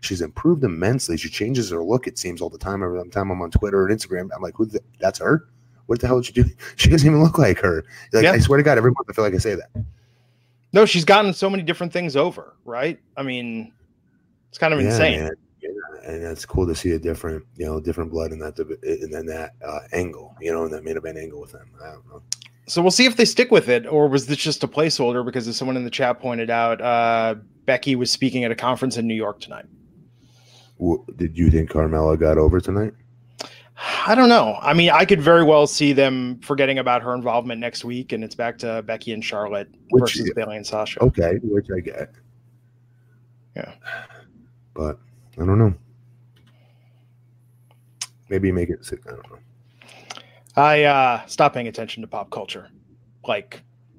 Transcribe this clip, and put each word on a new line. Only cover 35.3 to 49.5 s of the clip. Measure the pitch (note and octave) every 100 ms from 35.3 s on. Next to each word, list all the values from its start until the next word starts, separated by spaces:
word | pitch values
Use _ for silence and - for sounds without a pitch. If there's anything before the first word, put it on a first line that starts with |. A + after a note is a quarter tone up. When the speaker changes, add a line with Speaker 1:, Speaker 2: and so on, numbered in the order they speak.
| E3+
Speaker 2:
well | D#3 D3+ D3
see | - D3
them | C3+ C3+ C3 B2 B2
forgetting | - C#3 C3+ C3+
about | B2+ B2
her | A#2+
involvement | B2 A#2+ A#2 A#2+ A#2
next | A#2+ -
week, | A#2+ B2 B2+
and | A2+
it's | A2
back | - A#2 A#2
to | A#2+ A2+
Becky | G#2+ A2 -
and | G#2+
Charlotte | - G#2+ G#2 G2+ G2+ _ _
Speaker 1:
Which, | B2+
Speaker 2:
versus | - - - -
Bayley | G#2+ G#2+
and | G2+
Sasha. | G#2+ G#2+ -
Speaker 1:
okay, | B2+ A2 E2+ G2+
which | A#2+ G2+ G#2
I | F#2
get. | D#2+ C2+ - _ _ _ _ _ _ _ _ _ _ _ _ _ _ -
Speaker 2:
Yeah. | - - - - - - _ _ _ _ _
Speaker 1:
But | - D#2 D2+ _ _ _ -
I |
don't | F2+ G2+
know. | A2 F2+ _ _ _ _ _ _ _ _ _ _ _ _ _ _ _ _ _ _ _ _ _ _ - _ _
Maybe | F#2+ F#2+
make | F2+ F2
it | D#2+
six, | - - -
I |
don't | - -
know. | - _